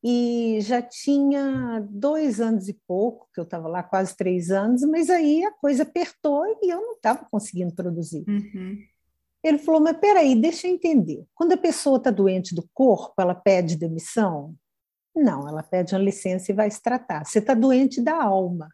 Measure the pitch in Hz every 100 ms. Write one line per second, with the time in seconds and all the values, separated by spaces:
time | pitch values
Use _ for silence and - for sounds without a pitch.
0 | 226 240 240 240 226 220 202 247 240 -
1 | - 285 277 277 277 262 247 226 202 202
2 | 269 311 302 208 226 226 190 - _ 180
3 | 226 233 _ - 170 175 160 175 175 190
4 | 190 - 185 180 170 196 208 247 285 311
5 | 320 359 302 311 392 415 285 262 302 349
6 | 349 - 302 285 359 440 392 349 440 453
7 | 214 262 - 214 208 175 180 170 180 170
8 | 160 156 - 202 202 190 185 202 - _
9 | _ _ _ _ 311 294 302 320 311 320
10 | 403 392 294 240 294 339 359 359 349 302
11 | 160 147 - _ 339 370 339 - - 262
12 | 262 196 196 185 180 175 - - 262 196
13 | - - 180 180 - 190 170 165 165 165
14 | - - 208 160 147 160 _ _ _ _
15 | _ 330 269 139 143 151 156 185 175 190
16 | 196 190 190 185 185 196 214 214 - 247
17 | - 156 151 220 214 254 262 254 269 262
18 | 240 330 247 190 185 175 156